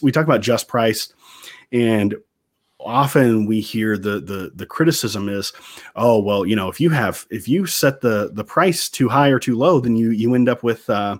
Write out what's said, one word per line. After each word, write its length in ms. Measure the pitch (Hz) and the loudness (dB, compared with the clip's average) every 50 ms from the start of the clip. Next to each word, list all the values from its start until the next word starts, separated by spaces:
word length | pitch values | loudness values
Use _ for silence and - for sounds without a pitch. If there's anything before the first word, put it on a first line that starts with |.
we 100 | 147 135 | -2 0
talk 120 | - 156 160 | 2 2 2
about 180 | 156 131 107 | 2 2 2
just 260 | 104 120 117 110 - - | 2 0 0 -2 -2 -4
price, 440 | - 117 113 113 110 - - - _ _ _ - - - - - - - - _ | -2 0 0 0 0 -2 -6 -12 _ _ _ -20 -20 -20 -20 -20 -20 -20 -12 _
and 420 | 127 120 117 113 110 107 104 101 104 - - _ _ _ _ _ _ _ _ _ _ - | -2 0 2 2 2 2 0 0 -2 -6 -12 _ _ _ _ _ _ _ _ _ _ -16
often 680 | - 110 117 131 143 135 - 147 127 120 113 110 104 | -10 -2 0 0 0 2 4 4 4 4 4 2 0
we 140 | 107 110 110 | 0 -2 -4
hear 360 | 104 - - 110 110 110 107 | -4 -6 -4 -2 -2 -2 -2
the, 240 | 98 95 104 101 98 | -2 -2 -4 -4 -4
the, 320 | 76 90 98 95 92 - - | -6 -8 -10 -10 -10 -12 -12
the 120 | - - | -14 -16
criticism 600 | - - - 160 165 - - - 107 - 101 98 101 | -10 -4 0 0 0 0 0 -4 -4 -6 -4 -4 -4
is, 240 | 101 101 95 - - - - - - - - - _ | -4 -6 -6 -8 -12 -16 -20 -20 -20 -20 -20 -14 _
"Oh, 240 | - 117 120 113 107 | 0 2 4 4 4
well, 260 | 98 101 101 98 92 | 2 0 0 0 0
you 80 | 98 110 | 0 0
know, 140 | 101 95 92 | -2 -2 -4
if 120 | - - | -2 0
you 100 | 160 170 | 0 2
have, 360 | 156 131 110 95 - - - _ | 2 2 0 -2 -4 -6 -10 _
if 180 | 110 107 - 113 | -12 -10 -4 -2
you 180 | 147 196 190 | 0 0 0
set 360 | 165 - - 151 139 139 - | -2 -2 0 0 0 0 0
the, 280 | - 117 110 104 104 - | 0 0 0 0 -2 -4
the 120 | 87 107 104 | -6 -10 -10
price 440 | - - 160 180 190 170 - - - | -4 0 0 2 2 0 -2 -6 -8
too 200 | - - 135 110 | -2 -2 0 2
high 200 | 123 139 143 139 | 4 4 4 4
or 100 | 135 123 | 4 2
too 180 | - 131 120 | 0 -2 0
low, 240 | 113 139 180 175 139 | 2 2 4 4 4
then 160 | 120 120 113 | 2 0 0
you, 140 | 113 117 113 | 0 0 0
you 240 | 113 107 113 117 127 | 0 0 0 2 2
end 140 | 123 123 123 | 2 2 2
up 140 | 120 - | 0 0
with, 260 | - 117 110 - - - | -2 -2 -2 -2 -4 -4
uh, 260 | 107 101 101 101 104 104 | -2 -2 -2 -4 -6 -8